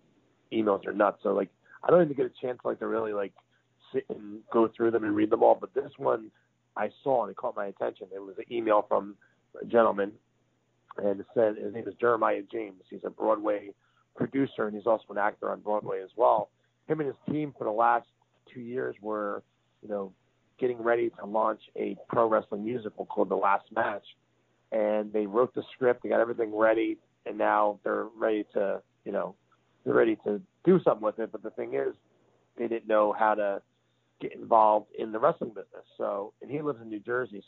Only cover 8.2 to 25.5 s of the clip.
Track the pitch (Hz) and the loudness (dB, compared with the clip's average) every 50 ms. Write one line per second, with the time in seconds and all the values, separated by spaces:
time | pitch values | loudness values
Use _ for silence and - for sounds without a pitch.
8.2 | 98 98 92 - 117 - 120 117 113 107 107 104 101 - 107 104 98 101 101 _ | -14 -14 -14 -14 -12 -8 -6 -2 2 4 4 4 4 4 0 0 0 -2 -10 _
9.2 | _ _ _ _ _ _ - - - 104 113 117 113 110 101 98 98 98 107 - | _ _ _ _ _ _ -16 -14 -6 2 4 6 6 6 4 2 -2 -4 -6 -12
10.2 | _ _ _ _ _ _ _ _ _ _ _ _ _ - - - 98 104 98 95 | _ _ _ _ _ _ _ _ _ _ _ _ _ -18 -8 -2 -2 -2 -2 -2
11.2 | 95 _ - 127 113 107 107 110 107 104 101 117 107 101 95 - 120 120 120 110 | -6 _ 0 2 2 2 0 -2 -8 -10 -8 -8 -10 -10 -6 0 2 2 2 4
12.2 | 107 110 104 101 101 98 - 113 110 101 92 92 92 - 104 98 90 98 95 - | 2 0 0 -2 -6 -8 -8 -8 -8 -8 -12 -18 _ -18 -14 -10 -10 -10 -6 -2
13.2 | 104 110 110 104 104 107 104 101 101 101 98 _ _ _ _ _ _ _ - - | 0 0 0 2 0 -2 -4 -4 -6 -12 -18 _ _ _ _ _ _ _ -8 -6
14.2 | 120 113 - 135 139 127 - - 113 107 104 104 98 117 113 107 - - 101 101 | -6 -4 -2 -2 -2 -2 -2 -4 -4 -4 -4 -4 0 0 0 0 0 -6 -4 -2
15.2 | 101 104 104 - 101 101 98 95 92 104 107 107 104 107 98 95 95 90 - 107 | -2 -2 -2 -4 -6 -6 -6 -6 -4 -2 -2 -2 -2 -4 -6 -8 -8 -8 -2 2
16.2 | 120 123 117 110 104 - _ _ _ _ _ _ _ - 156 156 151 139 120 _ | 4 4 4 4 0 -4 _ _ _ _ _ _ _ -6 -4 -2 -4 -6 -6 _
17.2 | - - 147 151 151 143 131 - - 110 107 110 117 120 117 117 - _ _ _ | -8 -6 -4 -4 -4 -4 -6 -6 -4 -2 2 2 4 4 4 2 0 _ _ _
18.2 | _ _ _ _ _ - - 127 120 117 120 131 131 123 120 - 98 107 107 107 | _ _ _ _ _ -20 -16 -14 -12 -8 -6 -6 -6 -6 -8 -8 -8 -6 -4 -4
19.2 | 104 104 104 101 - _ _ _ _ _ _ _ - 104 104 101 98 95 95 _ | -4 -4 -6 -8 -12 _ _ _ _ _ _ _ -10 -8 -6 -6 -6 -8 -12 _
20.2 | _ _ _ _ _ _ _ - 131 123 123 117 113 117 117 117 120 117 - - | _ _ _ _ _ _ _ -4 -2 -2 -2 -2 0 0 2 2 0 -2 -4 -8
21.2 | - 101 101 110 110 110 110 107 - - - 107 107 104 98 - - - - - | -10 -4 -2 0 0 0 -2 -4 -10 -14 -8 -6 -6 -6 -6 -8 -8 -4 0 2
22.2 | 117 113 110 107 98 - - 101 104 110 123 123 107 104 - - 92 - - 104 | 2 4 4 2 0 0 -6 -6 -4 -4 -6 -6 -8 -10 -10 -10 -10 -6 -2 -2
23.2 | 104 92 95 95 98 98 98 101 - - 110 113 113 113 104 101 _ - - _ | 0 0 0 2 2 2 2 2 0 -4 -4 -2 -2 -2 -4 -8 _ -16 -20 _
24.2 | _ _ _ _ _ _ _ _ _ - - 113 107 107 107 107 107 104 104 107 | _ _ _ _ _ _ _ _ _ -4 -2 0 0 2 0 0 -2 -2 -2 -2
25.2 | 107 101 98 113 127 120 | -2 0 2 2 0 0